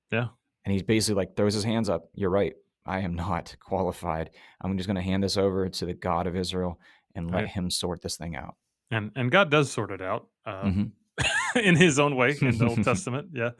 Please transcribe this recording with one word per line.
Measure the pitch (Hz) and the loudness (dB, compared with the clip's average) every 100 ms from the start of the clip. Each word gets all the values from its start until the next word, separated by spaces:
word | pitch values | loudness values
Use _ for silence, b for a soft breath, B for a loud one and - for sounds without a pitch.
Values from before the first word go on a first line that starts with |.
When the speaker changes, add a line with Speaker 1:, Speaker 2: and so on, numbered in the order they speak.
| - | -4
Speaker 1:
Yeah. | 113 120 - _ _ | -2 -2 -8 _ _
Speaker 2:
And | - | -2
he's | 98 | -2
basically, | 90 110 104 98 | 2 2 2 0
like, | 92 - | -2 0
throws | 104 | 0
his | 107 | 2
hands | 104 113 110 | 0 0 0
up, | 85 - | -2 -4
"You're | - 95 | -4 0
right. | 95 98 - _ _ - | 2 2 -2 _ _ -6
I | 95 | -4
am | 98 | -2
not | 87 85 85 - - | -4 -2 -4 -6 -14
<laughs> | |
qualified. | - 95 90 90 87 80 80 B B B | -6 -2 -2 -2 -4 -4 -4 B B B
I'm | 95 95 | -4 -2
just | 92 | -2
gonna | 95 | -2
hand | 92 95 | 0 0
this | 98 101 | 0 2
over | 98 95 92 | 2 2 -2
to | - 87 | -2 -6
the | |
God | 90 92 85 90 | -4 -2 0 0
of | 87 | -2
Israel | 87 92 90 87 b b b 98 | -2 -2 -4 -6 b b b -8
and | 85 | -4
let | 90 | -2
Speaker 1:
Right. | 107 | -2
Speaker 2:
him | 104 90 | -2 -2
sort | - 90 87 | -2 -4 -4
this | - - | -6 -8
thing | 82 73 | -8 -8
out." | - - _ _ - | -10 -16 _ _ -6
Speaker 1:
And, | 113 104 135 | -4 -4 -4
and | 127 | 0
God | 175 190 | 2 4
does | 147 135 | 4 2
sort | - 101 | -2 -6
it | 95 | -6
out, | 92 110 - _ - | -6 -6 -8 _ -12
uh, | 95 | -4
Speaker 2:
Mm-hmm. | 101 95 101 - _ - - 807 1017 - | -2 0 -2 -6 _ -4 -2 0 0 2
Speaker 1:
<laughs> | |
in | 208 165 | 4 8
his | 180 139 | 6 6
own | 147 135 | 2 4
way | 127 147 | 2 2
in | 135 113 | 2 2
the | 117 | 2
Old | 113 | 2
Speaker 2:
<laughs> | |
Speaker 1:
Testament. | 104 120 - 127 - | 2 2 0 -6 -6
Yeah. | 143 117 120 | -4 -6 -4